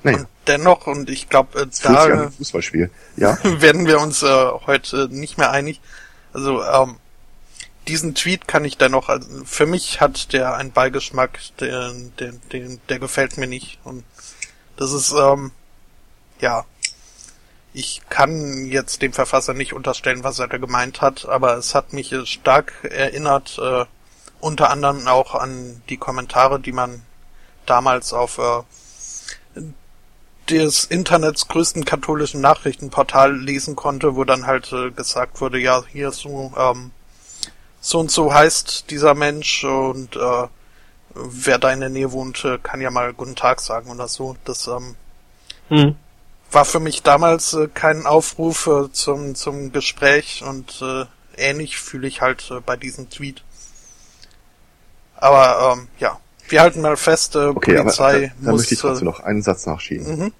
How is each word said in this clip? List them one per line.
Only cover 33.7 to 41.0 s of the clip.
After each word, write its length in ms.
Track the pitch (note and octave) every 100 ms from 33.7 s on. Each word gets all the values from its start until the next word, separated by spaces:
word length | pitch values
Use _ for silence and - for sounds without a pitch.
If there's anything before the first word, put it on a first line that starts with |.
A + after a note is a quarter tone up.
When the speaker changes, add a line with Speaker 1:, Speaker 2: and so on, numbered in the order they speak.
| C#3+
Speaker 2:
konnte, 380 | D3 C#3 D3+ C3
wo 80 |
dann 220 | C3 C3 B2
halt, 260 | C3 -
äh, 180 | C3 B2+
gesagt 480 | A#2+ B2+ - B2 -
wurde, 180 | C3 B2+
„Ja, 240 | B2+ B2+ B2
hier 240 | C#3 C#3+
so, 400 | - D3 C#3 C3+ B2+
ähm, 360 | B2+ B2 B2 - - - - - - - - _
so 180 | - E3+
und 120 | D#3+
so 200 | - D3+
heißt 580 | D3 D#3 - - - -
dieser 240 | C#3+ D3+
Mensch 500 | D3 D3 D3 D3+ -
und, 500 | C#3 C3+ C3 C3 B2+ -
äh, 300 | B2 B2 B2 - - _ - _